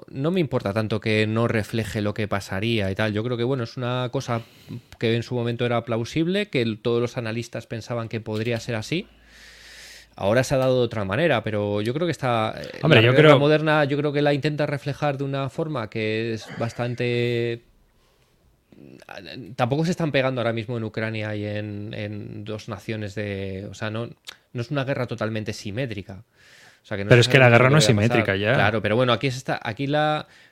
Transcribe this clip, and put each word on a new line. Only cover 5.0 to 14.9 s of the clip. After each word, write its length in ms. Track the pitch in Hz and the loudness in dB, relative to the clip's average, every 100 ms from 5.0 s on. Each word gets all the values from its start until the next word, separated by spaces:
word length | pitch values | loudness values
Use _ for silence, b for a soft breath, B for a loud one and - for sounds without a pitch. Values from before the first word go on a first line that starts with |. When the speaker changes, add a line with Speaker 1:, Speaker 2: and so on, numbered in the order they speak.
| 113 117 | 0 0
Speaker 1:
en 60 | |
su 140 | - 123 | -2 -4
momento 280 | 117 117 | -4 -2
era 220 | 120 120 113 | -2 -2 -2
plausible, 640 | 113 117 151 165 196 202 | -4 -2 -2 -2 -2 -2
que 140 | 131 | -2
el, 160 | 117 107 | -2 -2
todos 200 | 120 120 | 0 0
los 180 | 120 - | 0 -4
analistas 500 | 113 117 113 120 - | -6 -6 -8 -12 -10
pensaban 420 | 117 - 120 113 | -12 -8 -8 -6
que 100 | 113 | -8
podría 400 | 110 107 113 113 | -6 -4 -2 -4
ser 140 | - | -4
así. 320 | 113 - 165 - - B B B B B B B B B - | -6 -4 -6 -6 -18 B B B B B B B B B -4
Ahora 280 | 95 120 | 0 2
se 120 | 123 135 | 2 0
ha 20 | |
dado 220 | 131 127 | 2 2
de 60 | 120 | 0
otra 200 | 110 95 | -2 -2
manera, 380 | 107 170 117 | 0 2 0
pero 380 | 107 104 104 104 | 0 -2 -2 -2
yo 100 | 107 | -2
creo 140 | 139 175 | -2 -4
que 40 | |
está, 440 | 143 127 117 110 - | -2 -2 0 0 -4
eh, 200 | 73 - | -12 -2
Speaker 2:
Hombre, 180 | 160 131 | 6 8
Speaker 1:
la 40 | 117 | 8
Speaker 2:
yo 60 | |
Speaker 1:
guerra 120 | 131 151 | 8 8
Speaker 2:
creo 120 | 139 | 8
Speaker 1:
moderna 440 | 143 151 156 151 143 | 8 4 4 2 2
yo 100 | 143 | 0
creo 160 | 147 | 0
que 120 | 143 | 0
la 100 | 147 | 2
intenta 320 | 147 151 147 143 | 2 -2 -2 -2
reflejar 540 | 143 147 | -4 -6